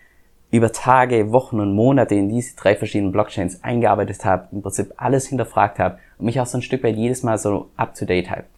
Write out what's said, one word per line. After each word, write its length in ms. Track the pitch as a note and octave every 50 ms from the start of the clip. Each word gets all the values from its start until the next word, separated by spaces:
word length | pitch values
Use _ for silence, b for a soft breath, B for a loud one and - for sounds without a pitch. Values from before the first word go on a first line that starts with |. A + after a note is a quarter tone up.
| b b b b b b b b _ _
über 200 | - A#2 A2+ A2
Tage, 600 | - - - B2+ B2+ C3 B2+ B2+ B2 A2+ G#2 G#2+
Wochen 280 | A2 C3 B2+ - - A2
und 140 | G#2 G2+ G2
Monate 420 | G#2 A2+ C3 C#3 C3+ A#2 - G#2+
in 140 | G2+ G2 G2+
diese 260 | A2 A#2+ A#2+ - -
drei 200 | - - F#2 G#2
verschiedenen 360 | - - G#2+ - G#2+ G2+ F#2+
Blockchains 520 | F#2+ G2+ G#2 - - - F#2 F2+ - - -
eingearbeitet 640 | - A#2+ A#2+ A2+ G#2 G2+ G2+ G#2 G2+ G2+ - -
habe, 240 | G2+ F#2+ F2+ F#2 -
im 100 | - G2+
Prinzip 320 | G2 G2 - - G2 - - -
alles 300 | - A#2+ C3 C3+ B2+ -
hinterfragt 520 | C3+ B2 A2+ - - - G2+ G2+ - -
habe 200 | F#2+ F#2 F2+ B B B B B
und 80 | -
mich 140 | A2 A#2+ C3+
auch 60 | A#2+
so 120 | - - B2
ein 40 |
Stück 220 | A#2 - - B2+ -
weit 140 | A#2 A2 A2
jedes 260 | A2+ A#2+ B2+ B2 -
Mal 140 | A#2+ A2 G#2
so 320 | - G#2 G2+ F#2+ - - _ -
up-to-date 520 | A#2 - - - - F#2+ F#2 F2+ F2+ F#2
halte. 180 | - - - - _